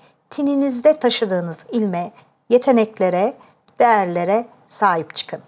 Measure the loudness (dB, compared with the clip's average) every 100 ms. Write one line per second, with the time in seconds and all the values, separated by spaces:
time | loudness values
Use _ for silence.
0 | _ _ _ -4 -2 0 -2 0 2 2
1 | 0 0 -2 -2 -4 -10 -6 -4 -2 -4
2 | -6 -12 _ _ 0 0 4 2 2 0
3 | -2 0 -2 -4 _ _ _ 0 2 4
4 | 0 -2 0 -2 -2 _ _ -2 0 0
5 | -4 -10 -12 -12